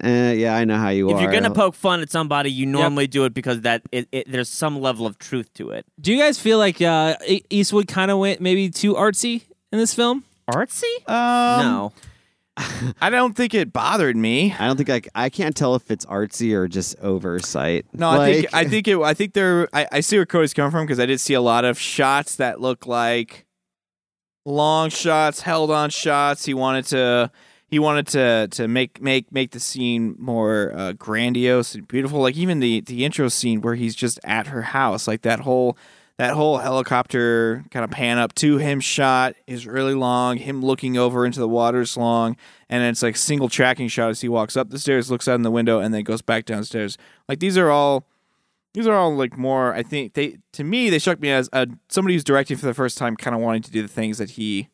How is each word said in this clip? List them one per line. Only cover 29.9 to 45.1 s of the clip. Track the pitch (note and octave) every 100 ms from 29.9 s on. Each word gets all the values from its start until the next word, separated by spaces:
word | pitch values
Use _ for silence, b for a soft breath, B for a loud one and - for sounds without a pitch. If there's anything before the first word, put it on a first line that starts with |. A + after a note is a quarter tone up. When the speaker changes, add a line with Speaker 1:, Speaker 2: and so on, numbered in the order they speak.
| A#2 A2+ -
Speaker 4:
more, | B2+ A#2 A2 A2 G2+ E2
uh, | F#2+
grandiose | G2+ - A2 B2 A#2+ B2 B2+ A#2+ G#2+
and | G2+
beautiful. | B2+ C3+ D3
Like | C3 C#3+
even | F#3 D#3+
the, | B2 A2
the | A2 B2 C#3+
intro | D#3 C3
scene | - B2 A2
where | A#2 A#2+
he's | A2+ A2
just | B2 -
at | - A2 A2
her | B2+
house, | - C3+ B2+ G2+ -
like | A2
that | A#2 A2+
whole, | C3+ B2+ B2 - b b b b
that | B2+
whole | D3+ D3+ C#3
helicopter | C3+ C3 B2+ B2 B2 B2 A#2+ A#2 A2+ A#2+ -
kinda | C3 A#2
pan | - A#2+ A#2+
up | A#2 -
to | D3+ C#3+
him | D3 C#3
shot | - - C3+ B2+ B2+ - -
is | B2 A#2
really | B2+ C3+
long. | C3+ B2+ B2 B2 B2
Him | C3 C#3 C3
looking | C3 C3 B2
over | B2 B2 B2
into | B2+
the | A2+
water's | A#2 A#2 B2 A#2 B2
long, | A#2 A#2 A2+ A#2 b b b
and | B2
it's | A#2+ A#2
like | A#2+ G#2+
single | - D3 B2+
tracking | - B2+ B2 A#2+
shot | B2 A#2
as | A2
he | A#2+
walks | A#2 G#2+ C3
up | A2+
the | C3+
stairs, | C#3+ C3+ A#2+